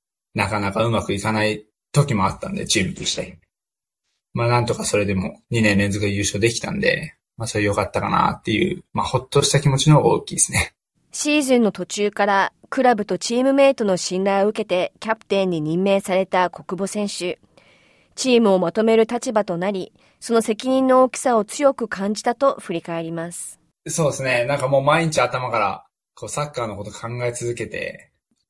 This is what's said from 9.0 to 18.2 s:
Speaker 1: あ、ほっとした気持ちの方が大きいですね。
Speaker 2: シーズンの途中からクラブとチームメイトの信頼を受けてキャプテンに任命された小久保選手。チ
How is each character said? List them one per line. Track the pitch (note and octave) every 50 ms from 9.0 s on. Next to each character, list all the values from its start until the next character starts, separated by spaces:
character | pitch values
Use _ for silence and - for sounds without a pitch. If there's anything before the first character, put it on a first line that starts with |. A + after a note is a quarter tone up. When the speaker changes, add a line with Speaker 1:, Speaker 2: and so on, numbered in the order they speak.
| G2
Speaker 1:
あ、 |
ほ | - - B2+
っ | - -
と | - C#3 C#3
し | -
た | - D3
気 | - D3
持 | C3+
ち | C#3 - D#3
の | D3+
方 | C3+ A2
が | A2 -
大 | - -
き | - -
い |
で | -
す | - - -
ね。 | - - - - _ _ _ _ _ _ _ -
Speaker 2:
シ | - - D4+ D4 D4+
ー | C#4
ズ | B3+ C4 A#3+
ン | A3+
の | G3
途 | - - F3+
中 | - - G#3 G#3 G#3
か | G#3 - G3+
ら | G#3 G3 G3 F#3 - - _ _ _
ク | - C#4 B3+
ラ | B3 A#3+
ブ | G3+ G3+
と | - F#3 F3
チ | - - A#3
ー | B3 B3+
ム | C4+ C4+
メ | C#4 C#4 C#4
イ | C4+
ト | - A3
の | G3 F#3 F3
信 | - - F#3 F#3 F#3+
頼 | G3+ G3 G3 G3
を | G#3+
受 | G#3 - G#3+
け |
て | - F3+ F3+ F3 - - -
キ | - G#3+
ャ | G#3+
プ | - _
テ | - G3+ G3 F#3+
ン | F#3
に | F3 D#3+
任 | D3+ D3+ D#3+ F3 F#3+
命 | G3+ G3 G3
さ | - - F#3
れ | F#3 F#3+
た | - - F3+ F3+ F3
小 | - - D3
久 | - F#3+ F3
保 | G3
選 | F#3 - G#3 G#3 G3+
手。 | - - F3 F3+ - - _ _ _ _ _ _ _ _ _ _ _ _ _ _ _
チ | -